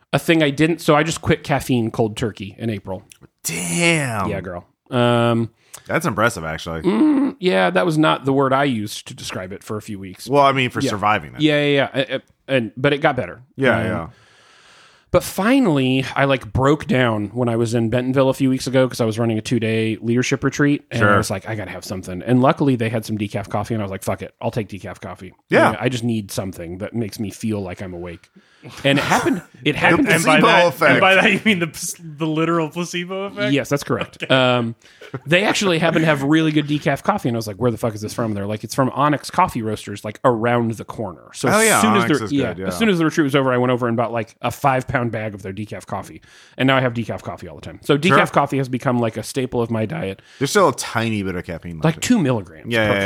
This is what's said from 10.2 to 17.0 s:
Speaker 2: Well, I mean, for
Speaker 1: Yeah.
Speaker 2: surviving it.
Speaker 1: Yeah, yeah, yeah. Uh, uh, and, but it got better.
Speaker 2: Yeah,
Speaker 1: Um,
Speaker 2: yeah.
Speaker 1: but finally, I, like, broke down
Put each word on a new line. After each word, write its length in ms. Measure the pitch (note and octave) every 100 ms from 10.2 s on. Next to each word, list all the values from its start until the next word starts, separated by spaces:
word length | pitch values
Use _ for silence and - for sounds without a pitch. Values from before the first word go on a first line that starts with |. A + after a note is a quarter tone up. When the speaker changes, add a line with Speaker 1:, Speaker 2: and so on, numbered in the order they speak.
| A2+
Speaker 2:
Well, 140 | C#3+
I 100 | C#3
mean, 160 | C3+ B2+
for 100 | A2+
Speaker 1:
Yeah. 100 | C3
Speaker 2:
surviving 440 | G#2+ G#2 G#2 B2
it. 60 | B2
Speaker 1:
Yeah, 220 | D3+ D3
yeah, 240 | D3 C#3 B2+
yeah. 60 | C3+
Uh, 120 | A#2+ B2+
uh, 20 | - _ -
and, 240 | C3+ G#2+ B2
but 160 | C#3+
it 60 | C#3+
got 180 | D#3 B2+
better. 240 | F2 - - -
Speaker 2:
Yeah, 220 | C3 G2
Speaker 1:
Um, 80 | F#2
Speaker 2:
yeah. 220 | F2 E2 - _ _ _ _ _ - - _ _
Speaker 1:
but 120 | F3
finally, 800 | E3+ - G#3 C#4 A3+ C#3+ B2+ C3 B2+ C3+
I, 80 | C#3
like, 260 | C3+ G#2+
broke 340 | B2 C3+ D3 -
down 420 | B2+